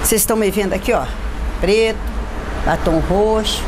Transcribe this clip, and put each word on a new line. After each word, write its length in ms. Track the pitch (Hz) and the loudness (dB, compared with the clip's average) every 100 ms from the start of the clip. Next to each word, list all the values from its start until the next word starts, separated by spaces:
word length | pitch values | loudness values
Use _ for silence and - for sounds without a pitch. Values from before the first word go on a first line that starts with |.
Vocês 160 | - 220 | 2 0
estão 160 | - 220 | 2 2
me 160 | 208 | 2
vendo 220 | 185 196 | 0 0
aqui, 180 | 190 - | -2 0
ó, 140 | 214 131 - - - - - | 0 0 -4 -6 -4 -4 -2
preto, 380 | 175 214 220 214 - - - - - - - | 2 4 2 0 -4 -6 -6 -6 -6 -2 0
batom 340 | 165 185 160 | 0 2 2
roxo. 640 | 151 185 214 220 214 - | 2 2 4 2 0 -2